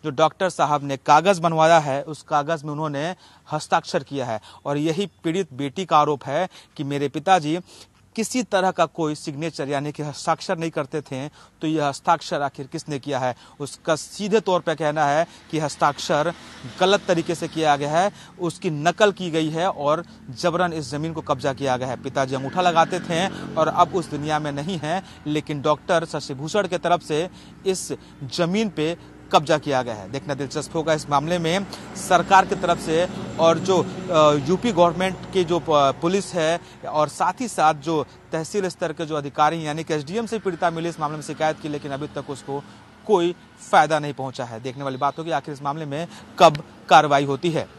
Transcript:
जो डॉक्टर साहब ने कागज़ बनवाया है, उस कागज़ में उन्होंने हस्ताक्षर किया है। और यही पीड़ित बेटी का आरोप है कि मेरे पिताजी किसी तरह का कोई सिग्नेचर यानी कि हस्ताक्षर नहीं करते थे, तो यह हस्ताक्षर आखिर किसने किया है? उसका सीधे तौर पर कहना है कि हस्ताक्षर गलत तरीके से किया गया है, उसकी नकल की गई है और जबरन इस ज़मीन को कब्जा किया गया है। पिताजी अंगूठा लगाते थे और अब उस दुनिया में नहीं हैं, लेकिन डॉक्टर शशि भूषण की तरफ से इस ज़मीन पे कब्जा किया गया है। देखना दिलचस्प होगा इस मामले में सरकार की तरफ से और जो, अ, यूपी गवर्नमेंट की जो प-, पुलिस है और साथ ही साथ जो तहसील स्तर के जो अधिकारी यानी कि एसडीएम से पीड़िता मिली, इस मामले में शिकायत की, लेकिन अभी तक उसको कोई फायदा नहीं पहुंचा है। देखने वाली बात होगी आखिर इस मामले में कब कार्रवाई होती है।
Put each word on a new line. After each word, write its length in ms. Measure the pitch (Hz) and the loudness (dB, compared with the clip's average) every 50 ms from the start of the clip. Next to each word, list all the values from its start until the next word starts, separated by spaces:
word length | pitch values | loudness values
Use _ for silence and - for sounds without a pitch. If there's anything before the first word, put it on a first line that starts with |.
| - | -6
जो 60 | 156 | -4
डॉक्टर 400 | 131 131 160 156 - _ 196 180 | 2 4 2 2 4 _ -2 -2
साहब 340 | - - 156 139 147 143 139 | 2 0 2 2 2 0 0
ने 140 | 143 139 | -4 -6
कागज़ 440 | 131 _ 151 147 156 160 196 202 165 | -4 _ 6 6 6 8 4 2 4
बनवाया 380 | 165 165 165 160 160 160 170 160 | 2 0 4 6 6 8 8 6
है, 240 | 147 147 131 139 151 | 6 2 -2 -2 -4
उस 200 | 160 151 - - | -8 -12 -14 -8
कागज़ 420 | - 156 147 143 151 165 156 143 | -2 0 0 0 0 -4 -4 -4
में 60 | 156 | -8
उन्होंने 440 | 147 147 156 156 143 139 151 175 185 _ - - - _ _ - | -6 -4 -4 -4 -4 -4 -4 -4 -6 _ -16 -20 -20 _ _ -8
हस्ताक्षर 520 | 151 151 - - 190 170 - - - 160 131 | -6 -6 -2 0 0 0 0 0 -4 -4 -4
किया 220 | - 143 139 123 | -4 -6 -6 -4
है। 160 | 123 110 107 - - - - _ | -4 -6 -6 -8 -14 -20 -10 _
और 120 | 147 143 | -4 -2
यही 280 | 147 151 165 156 175 208 - _ _ - | -2 0 -2 -2 -2 -4 -6 _ _ -6
पीड़ित 300 | 170 160 185 190 _ 131 | -2 -2 -2 -4 _ -6
बेटी 320 | 127 143 139 - 196 185 | -8 -8 -6 -6 -6 -2
का 120 | - 165 | 2 4
आरोप 280 | 151 147 147 147 135 - | 4 4 4 0 -4 -4
है 240 | 135 139 160 185 180 - - - _ _ | -4 -2 -2 -2 -4 -8 -20 -20 _ _
कि 60 | - 147 | -8 -6
मेरे 260 | 139 143 143 143 143 | -4 -2 -2 -2 -4
पिताजी 500 | - 160 143 190 190 180 147 151 160 180 180 - - - - _ _ _ _ _ _ | -4 -4 2 4 4 4 4 -2 -4 -4 -6 -12 -20 -20 -20 _ _ _ _ _ _
किसी 280 | 226 214 - - 254 226 | -6 -6 -2 -2 -4 -2
तरह 280 | _ 208 190 185 190 | _ 0 2 2 2
का 140 | 180 - 165 | 2 2 0
कोई 300 | 156 _ - 160 151 151 | 0 _ -4 -4 -2 -4
सिग्नेचर 520 | - - 170 143 139 160 165 - - 143 | -6 -8 -10 -8 -6 -6 -6 -6 -6 -6
यानी 240 | 135 143 139 143 151 | -4 -4 -4 -4 -6
कि 120 | 143 - 147 | -8 -8 -8
हस्ताक्षर 540 | 151 135 - - 175 160 - - - 190 | -8 -8 -6 -2 -2 -2 -2 -2 -6 -4
नहीं 140 | 165 165 165 | -4 -4 -4
करते 300 | - 160 143 - - 151 | -4 -6 -6 -4 -8 -8
थे, 260 | 139 - 139 127 139 | -8 -8 -10 -10 -10
तो 400 | 151 _ - - - _ _ - | -10 _ -18 -20 -20 _ _ -4
यह 200 | 156 156 156 147 | -2 0 0 0
हस्ताक्षर 540 | 143 135 - _ - 170 156 - - 180 147 | -2 -2 -2 _ 0 0 0 0 -6 -4 -4
आखिर 260 | 143 135 _ - 139 | -4 -4 _ -10 -14
किसने 320 | 127 - 160 - 151 147 135 | -12 -12 -12 -8 -8 -8 -8
किया 200 | - 147 139 123 | -6 -4 -4 -2
है? 160 | 131 127 120 - - - - - | -2 -2 -4 -6 -14 -20 -12 -12
उसका 360 | 147 131 - - _ 175 160 | -12 -12 -12 -8 _ -2 -2
सीधे 440 | 147 - - - - 202 202 202 220 | -2 -4 -14 -10 -8 -2 0 0 0
तौर 200 | - 196 180 175 | 2 2 0 0
पर 160 | - 170 160 | 0 -2 -4
कहना 300 | 143 160 151 147 156 151 | 0 -2 -2 0 2 2
है 220 | 143 143 156 170 - - - - - | 2 2 2 0 -2 -6 -20 -12 -6
कि 80 | - 151 | -4 -2
हस्ताक्षर 720 | 156 139 - - 170 147 143 - - - 170 143 147 - - - - - - - - 123 - - | -2 -4 -2 2 2 2 2 0 -2 0 0 0 0 -2 -4 -8 -18 -20 -20 -16 -16 -16 -2 2
गलत 220 | 185 190 202 196 - | 4 4 4 2 2
तरीके 280 | - 180 165 160 - 170 | 0 0 0 0 -2 -4
से 120 | 151 170 | -4 -6
किया 280 | 156 - 156 156 151 147 | -6 -4 0 4 4 4
गया 140 | 139 143 143 | 2 2 0
है, 220 | 151 165 185 202 - - - - - - | 2 2 2 0 -2 -8 -20 -20 -10 -6
उसकी 300 | 180 165 - - - 180 | -6 -6 -6 -4 -4 -4
नकल 420 | 156 143 147 175 170 - 214 208 | -4 0 0 0 4 4 4 4
की 200 | 185 - 185 175 | 4 0 -6 -2
गई 180 | 151 165 160 151 | 0 0 0 0
है 200 | 156 160 175 196 | -2 0 0 -2
और 360 | 170 - 143 143 156 170 170 - - - - - | -2 0 0 0 0 0 -2 -10 -18 -20 -16 -16
जबरन 440 | 123 - - 175 160 170 180 175 156 | -10 -2 -2 0 2 2 0 0 -2
इस 180 | 160 147 120 | -6 -8 -6
ज़मीन 220 | 147 147 156 165 160 | -6 -4 -4 -4 -6
को 80 | 156 | -6
कब्जा 320 | 147 - 147 127 127 143 131 | -2 -2 -4 0 0 -4 -2
किया 240 | - 139 135 127 | -2 -2 -2 0
गया 100 | 123 127 | 0 -2
है। 140 | 131 120 117 | -6 -6 -6
पिताजी 340 | - 139 123 139 135 131 135 | -8 -4 -2 -2 -2 0 -2
अंगूठा 260 | 131 135 135 - 180 | -4 -6 -4 -2 2
लगाते 380 | 180 180 165 165 165 160 180 175 | 2 4 4 4 4 4 0 -6
थे 280 | - - 170 165 190 190 - - - - 143 | -4 -2 -2 0 0 -2 -4 -8 -12 -6 0
और 120 | 160 156 | 0 0
अब 280 | 156 - - 175 151 139 | 2 4 2 2 2 2
उस 140 | 185 160 - | -4 -4 -4
दुनिया 300 | 147 143 147 151 151 151 | -6 -6 -4 -2 -2 -2
में 120 | 151 147 | -2 -4
नहीं 280 | 143 143 143 175 196 156 | -6 -6 -6 -4 -6 -4
हैं, 260 | 147 151 170 190 - - - - - | -4 -4 -4 -4 -4 -10 -20 -12 -6
लेकिन 340 | 151 151 151 147 - 156 143 | -4 -4 -4 -2 -4 -8 -2
डॉक्टर 440 | 131 156 151 143 - - 185 165 165 | 0 0 0 0 0 0 0 0 0
शशि 280 | 160 - 151 - - 143 | -2 -8 -10 -8 -8 -10
भूषण 340 | 127 147 160 - 208 196 | -8 -8 -2 0 0 0
की 100 | 175 180 | 0 -4
तरफ 240 | 170 - 170 175 165 | -2 2 2 2 2
से 280 | - - 151 147 175 180 - - - - - - - | 2 -2 -2 -2 -2 -4 -8 -16 -20 -20 -20 -4 -2
इस 280 | 196 190 180 - - 139 - - - - - 143 123 - | -2 -2 -2 -4 -8 -10 -10 -12 -20 -18 -16 -12 -8 -2
ज़मीन 360 | - 175 165 185 214 226 208 | -2 0 0 2 0 0 -2
पे 460 | 160 156 151 160 170 - - - - - - - | -2 -2 -2 -2 -2 -6 -12 -20 -20 -20 -6 4
कब्जा 260 | - 180 151 135 165 | 4 4 4 4 0
किया 240 | 151 - 151 135 127 | 0 2 0 0 0
गया 120 | 127 120 110 | 0 -2 -8
है। 180 | 104 98 95 | -8 -10 -8
देखना 220 | 110 135 131 147 139 | -10 -8 -6 -6 -6
दिलचस्प 420 | 127 143 131 - 156 139 - - | -4 -6 -6 -6 -8 -8 -4 -6
होगा 180 | 165 151 165 156 | -4 0 0 0
इस 160 | 156 131 131 | 0 0 0
मामले 300 | 143 139 143 160 180 175 | 0 0 2 0 -2 0
में 280 | 165 160 170 196 196 - - - - - - - - - | 0 0 0 0 -2 -6 -12 -14 -14 -14 -12 -10 0 2
सरकार 360 | 185 170 185 - 196 190 190 | 2 2 6 6 6 6 6
की 100 | 190 196 | 4 -2
तरफ 240 | 185 180 175 175 170 | -2 2 0 0 0
से 280 | - 170 160 165 180 180 - - - - - - | 0 0 2 2 2 0 -4 -10 -10 -8 -2 4
और 200 | 165 165 165 170 | 4 4 4 4
जो, 240 | - 185 185 180 - | 2 2 2 2 2
अ, 640 | 185 - - - - 175 156 151 151 147 147 127 | 0 -6 -10 -6 2 4 6 6 8 6 4 2
यूपी 240 | 143 185 185 - 240 | 0 0 0 0 0
गवर्नमेंट 460 | 202 165 175 170 160 175 185 190 180 180 - - - | 4 6 4 4 4 0 -2 -4 -4 -6 -12 -2 0
की 100 | 190 180 | 0 0
जो 160 | 156 175 170 | 2 0 -2
प-, 60 | - 160 | 2 4
पुलिस 640 | 156 147 143 139 127 127 156 170 185 202 185 - - | 4 4 4 4 2 0 -2 0 0 0 -2 -2 -2
है 260 | 175 156 160 170 170 - - - - - - | 0 0 0 0 -2 -6 -14 -20 -14 -12 -4
और 180 | - 151 151 | 0 0 -2
साथ 340 | 151 - - 170 175 - - | -2 0 -2 -2 -2 0 -2
ही 60 | 254 | -8
साथ 260 | 220 - - 156 156 160 | -6 0 2 2 2 2
जो 320 | 147 135 160 165 151 135 - - - - - | 2 -2 -2 -2 -2 -2 -4 -10 -20 -12 -6
तहसील 360 | - 160 160 - - 208 185 | -6 -6 -6 -2 -4 -2 -2
स्तर 260 | 180 - - 180 160 151 | -4 -4 -4 -6 -6 -4
के 120 | - 170 | -6 -6
जो 100 | 151 160 | -4 -4
अधिकारी 520 | 151 143 143 - - 151 151 165 165 156 | -4 -6 -6 2 2 2 2 2 -2 -4
यानी 160 | 151 147 160 156 | -6 -6 -6 -4
कि 100 | - 160 | -4 -4
एसडीएम 320 | 151 143 139 185 226 233 | -4 -4 -4 -4 -6 -4
से 140 | 208 226 220 | -4 -6 -4
पीड़िता 300 | - 196 170 156 185 170 | -4 -4 -4 0 -2 -2
मिली, 200 | 165 165 165 170 | -2 -2 -6 -6
इस 100 | 160 165 | -4 -4
मामले 160 | 156 147 156 | -6 -4 -4
में 80 | 151 147 | -6 -8
शिकायत 360 | - 151 131 156 156 156 127 | -10 -4 -2 0 0 0 -2
की, 100 | - 151 | -8 -8
लेकिन 220 | 147 147 147 147 | -8 -8 -8 -8
अभी 160 | 139 135 151 | -8 -8 -8
तक 220 | 147 - 147 131 - | -8 -10 -10 -10 -10
उसको 340 | 139 - - - 139 143 143 - - - - - - - - | -12 -12 -10 -8 -10 -10 -10 -12 -20 -20 -20 -20 -20 -16 2
कोई 280 | - 214 180 170 175 175 - - - - - - - | 4 4 4 4 2 -2 -4 -16 -20 -20 -20 -4 4
फायदा 280 | - 180 156 151 160 151 | 4 4 6 6 2 0
नहीं 140 | 147 147 135 | 0 -4 -6
पहुंचा 300 | 135 131 131 127 - 127 | -6 -8 -10 -8 -8 -10
है। 160 | 120 117 110 | -8 -10 -10
देखने 240 | 117 131 120 135 143 | -8 -8 -8 -6 -6
वाली 140 | 135 131 | -6 -4
बात 220 | 127 143 139 143 165 | -2 -2 -2 -2 -4
होगी 120 | 160 165 | -6 -4
आखिर 220 | 160 139 - 160 147 | -4 -4 -4 -8 -12
इस 80 | 131 | -8
मामले 240 | 143 143 143 160 156 | -6 -6 -6 -6 -8
में 220 | 143 139 151 170 - - - - - - - | -6 -6 -8 -8 -10 -12 -20 -20 -18 4 6
कब 240 | 185 160 151 147 - - - - - - | 6 6 6 4 -10 -14 -20 -20 2 8
कार्रवाई 360 | 180 160 151 147 143 139 143 | 8 8 8 8 4 4 4
होती 240 | 139 139 135 - 175 | 2 -2 0 0 0
है। 200 | 156 147 101 - - | 0 0 -4 -6 -12